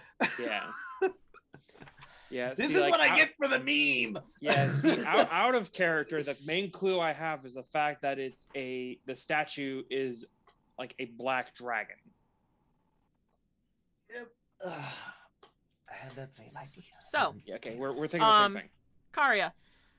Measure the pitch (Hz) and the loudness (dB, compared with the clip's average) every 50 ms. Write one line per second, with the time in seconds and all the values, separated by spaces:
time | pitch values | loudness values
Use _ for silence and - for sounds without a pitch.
0 | - - _ - 240 - - - 120 117 107 101 92 - - - - - - - | -20 -20 _ -2 -2 -2 -2 -4 -4 -4 -4 -4 -4 -6 -10 -12 -12 -14 -4 -2
1 | 381 370 370 - _ _ - - _ _ - - _ - - - - - - - | -2 -2 -2 -6 _ _ -20 -20 _ _ -20 -20 _ -20 -20 -20 -20 -20 -20 -20
2 | - - - - - - 131 127 123 127 131 170 233 302 - 370 381 359 349 320 | -20 -20 -20 -20 -16 -10 -6 -4 -4 -4 -2 -2 0 2 4 4 6 6 6 6
3 | 302 277 - 302 311 311 - - 294 277 262 254 262 269 294 294 294 285 269 254 | 6 6 6 6 6 4 2 0 0 0 0 0 2 2 2 2 4 2 2 2
4 | 240 226 202 180 - - _ _ - 196 - 139 139 135 - 139 - 320 247 - | 0 -2 -4 -8 -10 -12 _ _ 0 2 4 4 4 4 2 2 4 4 4 2
5 | - 151 170 214 - - 165 180 208 247 254 240 208 - - - 185 170 160 160 | 2 2 4 4 4 4 2 2 4 4 4 2 0 -2 -2 0 2 2 2 0
6 | 147 - 165 156 135 143 139 - 143 151 160 180 196 185 - - 190 190 190 180 | 0 -2 -2 -2 -2 -4 -6 -6 -6 -4 -2 -2 -2 -4 -6 -2 0 0 2 2
7 | 170 160 147 143 160 160 156 143 131 131 120 131 123 - - 156 151 147 147 143 | 2 0 -2 -2 -4 -4 -6 -6 -8 -12 -14 -14 -14 -4 -2 0 0 0 0 -2
8 | - 139 139 135 135 131 - - - - - 139 131 127 127 127 127 123 127 - | -2 -2 -2 -2 -4 -6 -8 -12 -18 -12 -10 -8 -6 -6 -6 -6 -6 -8 -10 -10
9 | _ 131 131 - - - 160 151 156 - - - 143 135 135 131 131 - 123 135 | _ -10 -10 -10 -4 -2 -2 0 0 -2 -6 -6 -6 -6 -6 -6 -6 -6 -4 -4
10 | 135 131 120 113 117 - _ _ _ _ _ _ _ _ _ - 131 123 - - | -2 -4 -6 -8 -14 -20 _ _ _ _ _ _ _ _ _ -12 -12 -12 -10 -10
11 | 131 117 117 117 120 131 131 127 120 - - - 120 123 117 110 104 - 95 - | -10 -10 -10 -6 -2 -2 0 0 -2 -4 -10 -12 -8 -4 -4 -4 -4 -6 -12 -18
12 | _ - _ _ _ _ _ _ _ _ _ _ _ _ _ _ _ _ _ _ | _ -20 _ _ _ _ _ _ _ _ _ _ _ _ _ _ _ _ _ _
13 | _ _ _ _ _ _ _ _ _ _ _ _ _ _ _ _ _ _ _ _ | _ _ _ _ _ _ _ _ _ _ _ _ _ _ _ _ _ _ _ _
14 | _ - 220 240 240 233 _ _ _ _ _ _ - 180 165 151 139 135 - - | _ -18 -16 -16 -16 -16 _ _ _ _ _ _ -10 -10 -10 -8 -10 -10 -12 -12
15 | - - - - - _ _ _ - _ _ _ _ _ _ _ _ - - - | -14 -16 -16 -18 -20 _ _ _ -20 _ _ _ _ _ _ _ _ -20 -18 -16
16 | 135 135 123 131 135 135 - - - - - - 143 139 - - 180 - _ - | -16 -16 -14 -14 -14 -14 -14 -16 -14 -14 -12 -12 -12 -12 -12 -16 -18 -20 _ -14
17 | - - - 302 240 160 113 104 - - 92 110 - 117 110 120 135 135 139 131 | -10 -4 0 0 0 0 -2 -6 -12 -12 -12 -10 -10 -10 -8 -6 -4 -4 -4 -4
18 | 151 151 - - 220 220 214 208 208 202 196 202 - - _ _ _ _ _ _ | -4 -2 2 4 6 8 8 8 8 6 2 -2 -10 -14 _ _ _ _ _ _
19 | _ _ - - 294 269 233 202 180 160 - _ _ _ _ _ _ _ _ | _ _ -2 2 4 4 4 4 2 0 -4 _ _ _ _ _ _ _ _